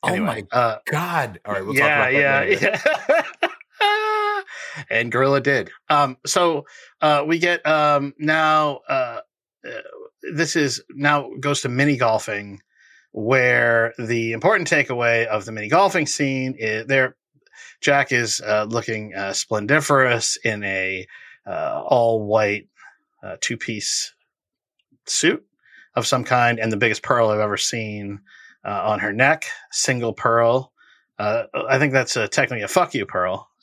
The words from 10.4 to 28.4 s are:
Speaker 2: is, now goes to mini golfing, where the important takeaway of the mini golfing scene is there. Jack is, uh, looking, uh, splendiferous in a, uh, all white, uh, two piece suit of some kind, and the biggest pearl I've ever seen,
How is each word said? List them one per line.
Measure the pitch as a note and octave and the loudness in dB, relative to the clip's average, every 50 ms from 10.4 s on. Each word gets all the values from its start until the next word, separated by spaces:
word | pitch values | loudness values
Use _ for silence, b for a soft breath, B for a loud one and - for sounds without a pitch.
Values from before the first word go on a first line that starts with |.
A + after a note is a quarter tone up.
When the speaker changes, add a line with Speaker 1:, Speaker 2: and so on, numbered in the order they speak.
| E3 D3+ - | -2 0 0
Speaker 2:
is, | E3+ D3 C3+ A#2+ - - _ | 0 0 0 -2 -6 -10 _
now | - C3+ C#3+ C#3+ D3 D3 C3+ - - - | -10 -2 0 2 2 2 0 -4 -12 -4
goes | C3 D3 C#3+ - | -2 -2 -2 0
to | - B2 | -2 -4
mini | A#2+ B2+ C#3 D3 C#3+ | 0 2 2 2 2
golfing, | A#2+ B2+ A2+ A2 G#2+ - - G#2+ G2+ G2+ G2+ G2 F#2+ _ b b b b b b b b b | 2 2 2 2 0 -2 -4 -8 -8 -8 -10 -16 -18 _ b b b b b b b b b
where | _ A2 G#2+ A2 C3 C3 B2 B2 B2 A#2+ A#2+ A#2+ A#2 A#2 A2+ A#2 - - | _ -6 0 2 2 4 4 4 4 4 4 4 4 4 2 0 -2 -6
the | A#2+ A2 A#2+ A#2 A2+ A2+ | -6 -4 -2 -2 -2 -2
important | A2+ A#2 A#2+ F3+ A3 G3 E3+ - | -4 0 2 2 2 2 2 2
takeaway | E3+ D3+ C3+ - C3+ A#2+ A#2+ A#2 A#2 A#2 A2+ | 2 2 2 0 0 0 2 2 2 2 2
of | A2+ G#2+ G#2+ F#2+ | 0 -2 -4 -4
the | A2 | -6
mini | A2 A2 G#2 G#2+ | -10 -8 -4 2
golfing | C3+ E3+ G3+ F#3+ G3 F3+ D3+ | 4 4 4 4 2 0 -2
scene | C#3+ - - D3 C3+ C3+ C3 C3 C3 C3 - | -2 -2 -2 -2 -2 -2 -2 -4 -4 -6 -4
is | A2+ A2 G#2+ G#2+ A2+ | -4 -4 -4 -4 -2
there. | A#2 C3+ C3+ C3 B2+ - _ _ _ _ _ _ B B B B B B B | 0 2 2 2 0 -4 _ _ _ _ _ _ B B B B B B B
Jack | - D3+ C#3+ C#3 C3+ - | 0 2 2 2 2 2
is, | C3+ A#2+ A#2+ G#2+ - - | 0 0 0 0 -4 -6
uh, | - G#2+ G#2+ G#2+ G#2+ G#2+ | -2 -2 0 0 0 -2
looking, | A#2 A#2+ A2 - A2+ G#2+ G#2+ G#2+ F#2 | -4 -6 -4 -4 -8 -8 -8 -10 -8
uh, | F#2+ G2+ G2 F#2+ | -8 -6 -6 -4
splendiferous | - - _ A2+ G#2+ G#2 G#2+ C#3+ D#3 D3 - D3 C3+ C3 B2 A#2+ A#2 - - - - - | -6 -4 _ -4 -4 0 2 0 0 2 2 2 4 4 4 2 0 0 -2 -4 -2 -4
in | A#2 G#2+ G#2 G2+ | -4 -4 -4 -6
a, | G2 F#2+ F#2+ F#2+ F#2+ F#2+ F#2 F#2 B B B B B B B B | -4 -4 -2 -2 -2 -4 -6 -8 B B B B B B B B
uh, | G2+ F#2 D#2+ D#2+ C#2 - - - | -10 -8 -6 -4 -4 -4 -6 0
all | - - B2 A#2 A#2 A2+ A2 G#2+ | 2 2 4 4 4 2 0 0
white, | G2+ G#2+ A2 G#2+ G2+ G2+ G#2 - _ B B B B B B B B _ _ | 2 2 2 2 2 0 -4 -6 _ B B B B B B B B _ _
uh, | - G2+ F#2 - | -14 -14 -10 -8
two | - - A#2+ A2+ | -6 -6 -6 -6
piece | - - A2+ G#2 - - - - - - _ _ _ _ _ _ _ _ _ _ _ _ _ _ _ _ _ _ _ | -6 -8 -8 -6 -6 -4 -4 -4 -6 -8 _ _ _ _ _ _ _ _ _ _ _ _ _ _ _ _ _ _ _
suit | - - - - E3 A#3 D#4 _ _ _ b b b b b b b b | -6 -4 0 2 2 0 0 _ _ _ b b b b b b b b
of | B2 A#2 | -4 0
some | - - B2+ A#2 | 0 0 -2 0
kind, | - B2+ B2 A#2+ A#2+ A#2 A2+ | 0 2 4 4 2 2 0
and | A2+ A2+ | -2 -2
the | A2 | 0
biggest | G2+ A#2+ A#2 G#2+ - | 2 2 0 0 -2
pearl | - - C3 A#2+ A2+ G#2+ | -2 0 2 2 4 2
I've | G#2+ G#2+ | 2 0
ever | G#2+ G#2 G2+ | 0 -2 -2
seen, | F#2+ - - - A#2 A2 G#2+ G#2 G#2 G2+ G2+ G2+ G2 B B B B | -2 -4 -4 -4 -6 -8 -8 -8 -8 -8 -10 -10 -12 B B B B